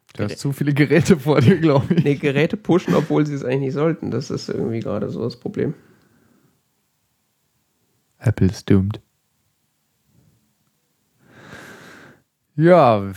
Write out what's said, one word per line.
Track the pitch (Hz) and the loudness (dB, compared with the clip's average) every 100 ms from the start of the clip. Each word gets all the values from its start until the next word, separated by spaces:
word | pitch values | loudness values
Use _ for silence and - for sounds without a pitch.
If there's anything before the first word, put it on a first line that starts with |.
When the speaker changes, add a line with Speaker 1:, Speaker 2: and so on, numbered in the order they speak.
| _ | _
Speaker 1:
Du | - | -8
hast | 101 | -8
Speaker 2:
Gerä- | - | -6
Speaker 1:
zu | 143 | -8
viele | 139 143 | -4 -2
Geräte | 143 139 156 - 170 | 0 2 4 4 2
vor | 143 139 | 2 2
dir, | 123 175 | 4 4
glaub | 160 139 - | 4 2 2
ich. | 170 | 0
Speaker 2:
Nee, | 143 143 | 0 0
Geräte | 147 135 165 208 | -2 0 -2 -2
pushen, | - 175 - | -2 -2 0
obwohl | 151 151 147 151 | -2 0 0 -2
sie | |
es | 143 | -4
eigentlich | 123 135 | -4 -4
nicht | 135 | -4
sollten. | 139 165 156 - | -2 -2 -2 -6
Das | 110 - | -6 -6
ist | - - | -10 -8
irgendwie | - - 113 | -6 -6 -6
gerade | 101 101 104 | -6 -6 -6
so | - | -6
das | 117 - | -8 -8
Problem. | - - 123 - _ _ _ _ _ _ _ _ _ _ _ _ _ _ _ _ _ _ _ _ _ _ _ _ | -10 -6 -6 -8 _ _ _ _ _ _ _ _ _ _ _ _ _ _ _ _ _ _ _ _ _ _ _ _
Speaker 1:
Apple | 113 - 95 | -4 0 -2
ist | - - | -2 0
doomed. | 101 98 - _ _ _ _ _ _ _ _ _ _ _ _ _ _ _ _ _ _ _ _ _ _ _ _ - - - - - - - _ _ _ _ - | 2 0 -6 _ _ _ _ _ _ _ _ _ _ _ _ _ _ _ _ _ _ _ _ _ _ _ _ -20 -20 -20 -20 -20 -20 -20 _ _ _ _ 2
Ja, | 165 180 127 107 98 | 6 6 6 4 -2